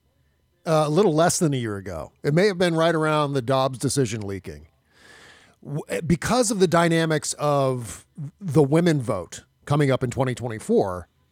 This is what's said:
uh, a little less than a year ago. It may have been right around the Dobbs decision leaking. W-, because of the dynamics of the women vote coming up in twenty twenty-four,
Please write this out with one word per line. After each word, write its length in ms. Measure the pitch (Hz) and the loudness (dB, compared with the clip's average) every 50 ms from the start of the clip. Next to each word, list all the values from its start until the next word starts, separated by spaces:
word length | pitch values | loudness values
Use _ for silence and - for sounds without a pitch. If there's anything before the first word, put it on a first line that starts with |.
| _ _ _ _ _ _ _ _ _ _ _ _ - | _ _ _ _ _ _ _ _ _ _ _ _ -4
uh, 200 | 175 160 156 156 147 | 0 2 2 2 2
a 20 | |
little 240 | 151 170 214 202 151 | 2 4 4 4 4
less 240 | 156 170 165 - - | 4 2 2 2 2
than 140 | 185 156 143 | 0 0 0
a 40 | 131 | 0
year 200 | 117 110 104 98 | -4 -4 -6 -8
ago. 340 | 92 95 87 80 71 - _ _ - | -8 -10 -10 -10 -10 -12 _ _ -4
It 100 | 147 147 | 0 2
may 140 | 165 190 214 | 2 2 2
have 100 | 190 175 | 2 2
been 180 | 190 175 165 | 0 0 2
right 200 | 160 160 170 165 | 2 2 2 2
around 380 | 160 156 156 156 151 151 139 143 | 2 0 0 0 0 0 0 -2
the 80 | 139 | -4
Dobbs 360 | 120 113 135 135 131 139 135 113 | -2 0 0 2 2 0 -2 -2
decision 440 | - 131 - 143 135 104 110 113 | -4 -2 0 0 -2 -2 -2 -6
leaking. 460 | 107 98 98 95 - 98 76 76 78 - _ _ _ _ _ _ - - - - - - - - _ _ _ _ - | -8 -8 -10 -10 -10 -12 -16 -16 -18 -20 _ _ _ _ _ _ -20 -20 -20 -20 -20 -20 -20 -20 _ _ _ _ -14
W-, 380 | 139 143 151 - - - - 170 | -10 -10 -10 -8 -6 -8 -6 0
because 460 | 143 175 - - - 208 254 254 202 | 0 0 0 0 0 0 2 2 0
of 80 | 247 190 | 2 2
the 80 | 185 175 | 2 2
dynamics 680 | 160 170 170 170 165 165 165 160 160 151 - - - | 4 4 4 4 2 2 2 2 0 -2 -2 -4 -8
of 720 | - 147 147 143 143 135 131 131 127 117 98 85 - - _ _ - 143 143 - - | -4 -2 0 0 2 2 0 0 -2 -6 -10 -14 -16 -18 _ _ -14 -14 -14 -12 -12
the 220 | 208 185 123 160 147 | -8 -2 2 2 4
women 380 | 131 147 165 170 175 160 143 | 4 4 2 4 4 2 2
vote 420 | 120 104 113 92 85 - - - - _ _ _ - | 0 -2 -4 -6 -6 -10 -14 -18 -18 _ _ _ -4
coming 260 | - 139 151 147 135 | -2 0 2 2 2
up 120 | 131 120 - | 2 0 0
in 60 | 123 | -2
twenty 240 | 117 - 135 131 123 | -2 -2 -2 -2 -2
twenty-four, 720 | - 117 123 110 107 - - 226 233 107 98 90 90 87 _ _ _ _ _ | -6 -6 -8 -8 -8 -2 0 2 2 2 0 -2 -6 -10 _ _ _ _ _